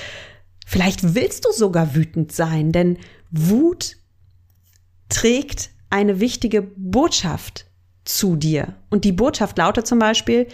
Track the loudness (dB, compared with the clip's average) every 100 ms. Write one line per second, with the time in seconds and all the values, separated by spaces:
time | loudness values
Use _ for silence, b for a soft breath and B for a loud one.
0 | B B B B B -20 -4 0 2 2
1 | 0 2 0 -2 -2 2 2 2 2 0
2 | 0 -2 -4 -2 -2 0 0 2 2 0
3 | B B B 0 2 4 2 0 -8 -14
4 | _ _ _ _ _ _ _ _ _ _
5 | -8 0 2 2 -2 -10 -12 -16 -4 0
6 | 2 2 -2 -2 -2 -2 -4 -8 -2 2
7 | 2 0 -4 -6 -10 -18 -20 _ _ _
8 | -8 -2 0 0 0 -2 -4 -10 -4 0
9 | 0 2 0 0 -2 0 0 0 0 2
10 | 2 2 0 0 0